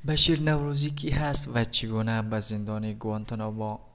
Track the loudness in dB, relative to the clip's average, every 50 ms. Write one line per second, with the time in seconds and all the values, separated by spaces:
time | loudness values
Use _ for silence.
0 | 0 2 4 4 6 6 4 4 4 4 4 4 2 0 0 0 0 0 -2 -4
1 | -2 0 2 2 2 0 0 -2 -4 -2 0 0 0 2 0 -2 0 0 0 0
2 | 0 2 0 0 0 -2 -2 -2 -2 -2 -4 -4 -4 -4 -4 -4 -4 -4 -6 -4
3 | -4 -4 -4 -4 -4 -6 -6 -4 -4 -4 -4 -4 -4 -4 -6 -8 -12 -20